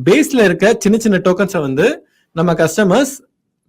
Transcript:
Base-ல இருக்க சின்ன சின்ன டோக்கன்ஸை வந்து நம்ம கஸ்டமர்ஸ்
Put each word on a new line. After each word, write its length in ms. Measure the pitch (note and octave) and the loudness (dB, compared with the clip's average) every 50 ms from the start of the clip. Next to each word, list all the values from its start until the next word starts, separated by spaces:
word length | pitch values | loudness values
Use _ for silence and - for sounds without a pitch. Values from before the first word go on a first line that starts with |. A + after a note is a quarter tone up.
| B2+ | 0
Base-ல 400 | D3 G3+ C#4+ D4+ - - B3+ A3 | 2 2 2 2 0 0 2 2
இருக்க 320 | F#3 E3+ E3 F#3+ G#3 A#3 A3+ | 2 2 2 0 0 0 0
சின்ன 200 | - - G#3+ A3+ | 0 0 0 0
சின்ன 200 | - A3 G3 F3+ | 0 0 0 0
டோக்கன்ஸை 420 | - F#3 F3+ F#3 G3+ F#3 - F3+ | 0 0 0 0 -2 -4 -4 -4
வந்து 260 | D3 C3+ C3 C3+ E3+ B3 D#4 F4 - _ _ _ _ _ - | -4 -4 -2 -2 0 -2 -2 -6 -10 _ _ _ _ _ -6
நம்ம 160 | E3 E3 F3 E3+ | -4 -2 -2 0
கஸ்டமர்ஸ் 640 | D#3+ E3 D#3 D#3+ G#3+ G#3+ F#3 F3+ A#3+ C#4+ C#4 - - - _ _ _ _ _ _ _ _ | 0 -2 -2 0 0 0 2 2 0 0 -2 -6 -12 -20 _ _ _ _ _ _ _ _